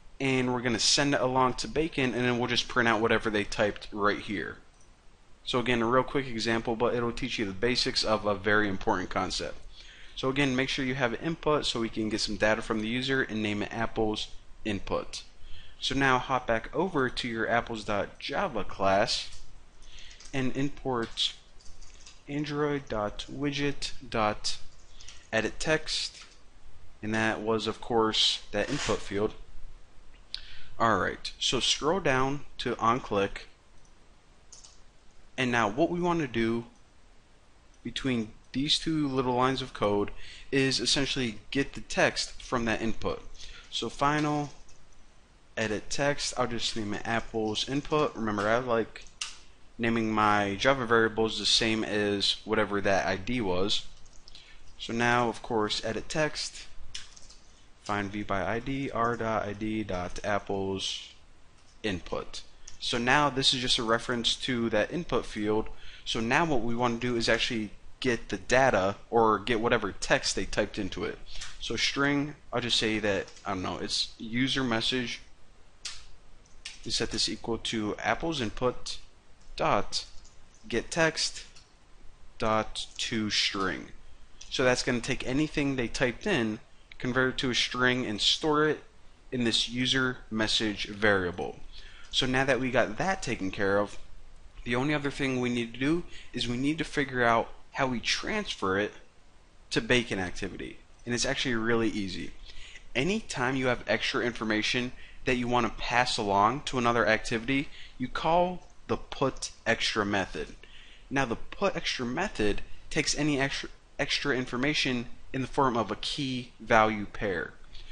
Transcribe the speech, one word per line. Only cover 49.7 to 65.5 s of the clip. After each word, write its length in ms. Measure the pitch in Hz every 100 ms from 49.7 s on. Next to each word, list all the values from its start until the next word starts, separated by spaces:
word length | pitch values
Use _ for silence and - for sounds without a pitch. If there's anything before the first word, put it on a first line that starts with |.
| -
naming 340 | 117 117 110
my 440 | 107 107 104 101
Java 320 | 101 131 135 117
variables 520 | 117 113 107 113 107
the 60 |
same 400 | 98 - 113 113
as 520 | - 104 104 101 98 - -
whatever 340 | 107 101 101
that 260 | 98 95 85
I 100 | 95
D 260 | 98 123
was. 420 | 101 90 101 - - - - - - - - - - -
So 160 | -
now, 340 | 117 120 120 120
of 140 | 104
course, 420 | - 113 107 -
edit 240 | 113 104 -
text, 560 | 160 151 - - - - - - - - - - - - - - -
find 260 | - 101 98
v 120 | 104
by 240 | 104 98 87
I 120 | 113
D, 320 | 131 135 139
r 260 | - 117 117
dot 300 | 113 110 92
I 60 |
D 300 | 101 107 110
dot 340 | 104 90 90 -
apples 840 | 90 101 - 98 98 95 - - - - - - - - - -
input. 600 | 107 90 - - - - - - - -
So 200 | - 123
now 320 | 120 139 147
this 240 | 131 135
is 60 | 135
just 180 | 123 -
a 40 |
reference 520 | 113 113 - 120 113 -
to 320 | - 123 117
that 220 | 107 104
input 320 | 151 170 131
field. 440 | - - 104